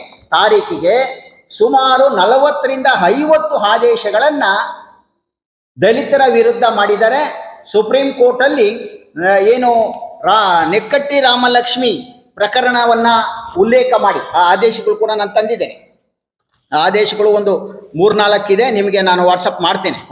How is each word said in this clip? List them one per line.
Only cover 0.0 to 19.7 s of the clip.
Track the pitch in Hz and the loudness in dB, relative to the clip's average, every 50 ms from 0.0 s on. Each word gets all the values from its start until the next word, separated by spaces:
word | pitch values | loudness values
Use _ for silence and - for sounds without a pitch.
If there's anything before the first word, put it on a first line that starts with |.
| - - - - _ _ | -8 -14 -20 -20 _ _
ತಾರೀಕಿಗೆ | 160 170 202 214 214 381 - - 170 143 160 175 220 254 262 254 - - - - - _ _ - | 0 0 2 2 2 2 0 -2 -4 -2 0 0 2 2 0 -2 -6 -12 -18 -20 -20 _ _ -10
ಸುಮಾರು | - - 214 254 285 262 262 262 254 262 269 277 | -2 0 0 2 2 2 2 2 2 2 2 2
ನಲವತ್ತರಿಂದ | 233 190 185 214 254 269 285 294 285 - - 254 269 262 262 269 247 202 180 | 2 2 2 2 2 2 2 2 0 -2 -4 -4 -4 -2 0 0 0 2 2
ಐವತ್ತು | 180 220 277 302 302 311 311 311 302 294 | 0 2 0 2 2 2 2 0 -2 -2
ಆದೇಶಗಳನ್ನ | 254 208 208 226 233 240 240 233 - - 208 196 220 269 302 302 277 240 196 196 - - - - - - - _ _ _ _ _ _ _ _ _ _ _ _ _ _ _ _ _ 123 165 | -2 0 0 0 2 2 2 0 0 -2 -2 -2 0 0 0 0 0 0 0 0 -2 -4 -6 -10 -16 -20 -20 _ _ _ _ _ _ _ _ _ _ _ _ _ _ _ _ _ 0 0
ದಲಿತರ | 208 233 269 - - 285 269 269 254 | 2 2 0 0 0 0 2 2 2
ವಿರುದ್ಧ | 233 233 220 240 233 - 247 | 4 2 2 2 2 0 0
ಮಾಡಿದ್ದಾರೆ. | 226 202 202 202 208 208 202 220 226 254 285 302 - - - - - - - - - - | 0 0 0 0 0 0 0 0 0 0 0 -2 -4 -6 -10 -16 -18 -20 -10 -6 -2 -2
ಸುಪ್ರೀಂ | 208 214 220 240 269 277 269 - | -2 0 0 0 0 0 -2 0
ಕೋರ್ಟ್ | 254 240 247 240 - 254 | 2 2 2 2 2 0
ಅಲ್ಲಿ, | 285 302 277 214 208 226 - - - - - - _ _ 151 175 190 | 0 2 2 0 0 0 -4 -10 -14 -16 -20 -20 _ _ -4 0 0
ಆ, | 202 | 2
ಏನು | 196 196 214 247 254 247 240 233 226 220 - - - - - - - 156 | 2 4 2 2 2 2 2 2 2 0 -2 -4 -10 -14 -16 -14 -6 -2
ರಾ-, | 175 208 220 208 190 175 165 156 160 | 0 2 2 2 2 2 0 0 0
ನೆಕ್ಕಟ್ಟಿ | 190 220 - - - - - - 277 277 | 0 -2 -2 -2 -2 -2 -2 -2 0 0
ರಾಮಲಕ್ಷ್ಮಿ | 262 247 247 247 247 247 247 240 240 - - 247 254 233 180 131 - - - - _ _ _ | 2 2 2 2 0 0 0 0 0 0 -2 -2 -2 -2 -2 -4 -6 -12 -20 -20 _ _ _
ಪ್ರಕರಣವನ್ನ | - 208 202 - 254 247 247 247 240 240 233 233 226 233 233 233 226 220 - - - - - - 170 | -4 -4 -2 0 0 0 0 0 0 2 2 2 2 2 2 2 2 0 -4 -6 -10 -14 -6 -2 0
ಉಲ್ಲೇಖ | 202 226 247 254 247 254 233 208 | 2 2 4 2 2 2 0 0
ಮಾಡಿ | 202 196 180 135 | 2 0 -2 -2
ಆ | - - - 165 180 175 190 | -6 -4 0 2 2 4 4
ಆದೇಶಗಳು | 196 233 226 220 220 196 208 214 | 4 2 0 0 0 -2 -2 -2
ಕೂಡ | 208 214 214 | 0 -2 -2
ನಾನು | 220 214 202 190 - | -2 -4 -6 -2 -2
ತಂದಿದ್ದೇನೆ. | 214 220 220 233 190 165 - - - - _ _ _ _ _ _ _ _ _ _ _ _ _ _ _ _ _ 139 | -2 -2 -2 -4 -4 -6 -8 -10 -14 -20 _ _ _ _ _ _ _ _ _ _ _ _ _ _ _ _ _ -2
ಆ | 151 165 | -2 0
ಆದೇಶಗಳು | 185 196 208 214 - - - 208 214 | 0 0 0 0 0 0 0 0 2
ಒಂದು | 208 208 202 202 185 151 - - - - - - - | 2 0 0 0 -2 -2 -4 -10 -16 -20 -20 -12 -4
ಮೂರ್ನಾಲ್ಕಿದೆ, | 156 185 214 202 214 208 208 208 196 202 - 196 196 240 254 | 0 0 2 2 2 2 0 0 0 -2 -2 -2 -2 0 0
ನಿಮಗೆ | 214 202 202 202 190 196 | 0 -2 -2 -2 -2 0
ನಾನು | 190 185 180 180 175 180 | 0 0 0 2 2 2
WhatsApp | 180 180 - 202 180 - 175 | 2 2 0 -4 -4 -2 -2
ಮಾಡ್ತೇನೆ. | 170 | -2